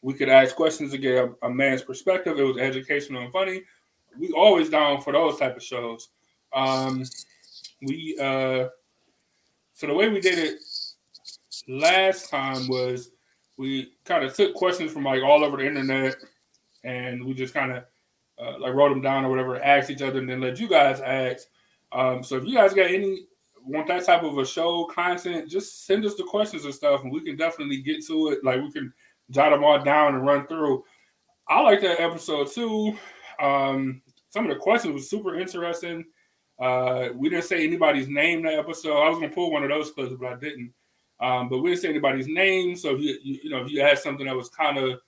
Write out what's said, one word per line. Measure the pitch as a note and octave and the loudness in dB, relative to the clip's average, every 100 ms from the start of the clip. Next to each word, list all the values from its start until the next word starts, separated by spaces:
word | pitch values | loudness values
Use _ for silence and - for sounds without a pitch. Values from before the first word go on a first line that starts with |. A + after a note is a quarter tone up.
we | C3 | -6
could | C3+ C3+ | -4 8
ask | C3+ C3 - | 8 8 2
questions | D#3+ D#3 C#3+ | 0 0 -8
to | C3+ | -4
get | C3+ B2+ | 2 2
a, | B2 - B2 | 2 -2 -6
a | |
man's | B2+ C#3 C3 | 0 0 0
perspective. | - C3 - F#3 F3+ D3 | -6 -8 -2 0 0 0
It | |
was | C3+ B2 | 0 0
educational | C3+ C3 C3 C#3+ C#3+ C3 | -2 -4 -4 -6 -4 -12
and | B2 | -6
funny." | - F#3+ F#3+ F#3 _ _ _ _ B3 | -2 -2 -4 -12 _ _ _ _ -12
We | E4+ | -4
always | D#3 G#3 F3+ D#3 | 8 8 8 4
down | D#3 D3 C#3 | 2 2 0
for | C#3+ | 0
those | C#3+ D#3+ D3 | 2 2 0
type | C3 B2 | -2 -4
of | |
shows. | - B2 A#2+ A2+ - _ _ _ _ | -10 -8 -8 -10 -18 _ _ _ _
Um, | C3+ C3+ C3 C3+ C3 B2+ - - _ _ - - _ | -2 0 0 -2 -4 -8 -14 -20 _ _ -20 -20 _
we, | C3+ D#3 D#3+ D#3 | -8 -8 -8 -4
uh, | C3+ C3+ C3 C3 B2+ - _ _ _ _ _ _ _ _ _ | -2 0 0 0 -2 -8 _ _ _ _ _ _ _ _ _
so | - D3+ | -12 -4
the | |
way | D#3+ G#3+ | 0 2
we | G#3 | 2
did | F#3 E3+ | 2 2
it | D#3 - - - - - _ _ - - _ - - | -2 -6 -14 -14 -14 -18 _ _ -20 -20 _ -18 -12
last | C3 D#3+ F#3 F#3+ F#3 - | 0 4 4 4 0 -4
time | C#3 C3+ C3 B2+ | -6 -4 -4 -4
was | B2+ B2+ B2 B2 _ _ _ _ - | -2 -2 -6 -10 _ _ _ _ -10
we | C3+ C3+ B2+ _ - | -6 -6 -8 _ -2
kinda | F3 C3 | -2 -2
took | - G3+ - | 2 0 2
questions | F#3 F3+ D#3 | -2 0 -6
from, | D#3 | -4
like, | C#3 C3 | 0 0
all | C3+ D3 | 6 6
over | D3 C#3 | 6 0
the | C3+ | -2
internet, | C#3+ C3+ C3+ C3 C3 - _ _ _ _ _ | -2 -2 0 -2 -4 -16 _ _ _ _ _
and | B2 B2 B2+ B2 | -12 -10 -8 -8
we | B2+ C3 | -8 -6
just | B2+ | -4
kinda, | D3+ C3 B2 B2 _ _ _ _ _ | -4 -4 -6 -12 _ _ _ _ _
uh, | B2 C3 | -12 -8
like, | B2+ | -4
wrote | C3 C#3+ | 4 4
'em | C3+ | 4
down | C3+ C#3 C3 | 0 0 0
or | |
whatever, | C3 B2+ B2+ | 0 -2 -2
asked | C#3 C#3+ C3+ | 4 4 4
each | C3+ | -6
other, | C#3 C3+ | -4 -4
and | B2+ | -4
then | B2+ | -4
let | B2+ B2+ | -4 -4
you | A3 | 2
guys | E3+ C#3+ C3 | 6 6 2
ask. | B2+ C3+ B2+ B2+ - _ _ _ _ | -4 -2 -2 -4 -12 _ _ _ _
Um, | B2+ C3 B2+ | -2 0 -2
so | B2+ C3 | -4 -6
if | C#3+ | -2
you | B3+ | 4
guys | G3+ | 6
got | G3 F3+ | 6 2
any, | F#3 G3 F#3+ - _ _ _ | 2 -2 -4 -10 _ _ _
want | C3 D3+ D3+ | -8 -8 -2
that | F3+ F3 | -2 4
type | E3+ | 2
of | D#3+ C#3+ | 2 -4
a | C3 | -4
show | - E3 E3+ E3 | -2 -2 -2 -4
content, | - F3 F3 F3+ E3+ D#3 | -2 -2 -2 -6 -8 -6
just | F3+ G3 - - | -8 -8 -14 -2
send | G3 G#3+ | 0 0
us | G3+ | -4
the | |
questions | F3+ G#3 G#3+ D#3+ C#3+ | -6 -2 -2 -4 -10
and | |
stuff, | C3+ D3 C#3 | -2 0 0
and | C3 | -2
we | D3 | -8
can | D#3+ C#3+ | -8 -4
definitely | E3 E3 C#3+ C3+ | -4 -4 -6 -6
get | C3 D#3 D#3 | -6 -8 -4
to | D#3+ D#3 | -2 0
it. | C3+ | 0
Like, | C3 B2+ | -2 -2
we | C#3+ | -4
can | C#3+ C3 _ _ _ _ | -10 -12 _ _ _ _
jot | C3 D3+ | 2 4
'em | C#3+ | 6
all | D3 D3 | 6 4
down | C#3+ D3 D3 C3+ | 4 4 4 2
and | C3+ | 2
run | C#3+ C#3 | 0 0
through. | D#3+ D3+ C3 - _ _ _ _ _ - | -4 0 -2 -4 _ _ _ _ _ 0
I | - | 4
like | C#4+ G3+ | 6 6
that | F#3+ E3+ | 4 0
episode | E3+ E3 - D3+ C#3+ | 0 -2 -6 -2 -2
too. | - A#3 G#3+ G#3+ G#3+ - - - - | -4 -4 -2 -4 -4 -14 -20 -18 -2
Um, | C#3+ C#3 C#3 C3+ C3+ B2+ _ _ _ | 0 2 0 0 -4 -6 _ _ _
some | G#3 A3 | -4 -2
of | |
the | C#3 | -2
questions | - A3+ F3+ | 2 2 2
was | C#3+ - | -6 -6
super | G#3 G3 E3+ | -6 -4 -6
interesting. | F#3 F#3 E3+ E3+ F3 E3+ E3 _ _ _ _ _ | -8 -6 -6 -6 -8 -10 -12 _ _ _ _ _
Uh, | B2+ B2+ B2+ B2+ B2 A#2+ | 0 0 0 -2 -4 -2
we | D3 | -2
didn't | F3 E3+ | -2 -2
say | E3+ D#3 | -2 0
anybody's | E3+ D#3+ C#3 C3 | 2 2 2 -2
name | C#3+ D#3+ E3+ | 0 0 0
that | E3 D#3 | -2 -2
episode. | D3+ D#3+ D#3 D3 | -4 -8 -2 2
I | D#3 | 4
was | E3 | 2
gonna | D3+ | -4
pull | F3+ F3 | -4 -2
one | D3+ | -2
of | C#3 | -2
those | D3+ D3+ | -2 -4
clips, | - B2+ B2+ | -8 -8 -8
but | B2+ | -10
I | A#2+ | -10
didn't. | D3 C#3 A#2+ _ _ _ _ _ | -12 -12 -14 _ _ _ _ _
Um, | B2 B2+ B2 | -2 -2 -2
but | B2+ | -2
we | E3 | 0
didn't | F3 | 0
say | F3+ | -2
anybody's | D3 C#3+ C3 C3 | -2 -2 -4 -4
name. | D#3+ F#3+ F#3+ F3+ F3 | 0 2 2 -2 -4
So | D#3+ C3+ | -4 -2
if | |
you, | D3 C3 | -4 -6
you, | C3+ C3 | -8 -10
you | D#3 | -8
know, | C3+ | -8
if | B2+ | -6
you | D3 | 2
had | C#3+ C#3 | 4 4
something | D3+ C#3 C3+ | 0 -8 -6
that | B2+ | -6
was | B2 | -8
kinda | - D3+ C#3 C3 B2+ | -4 -2 0 -2 -4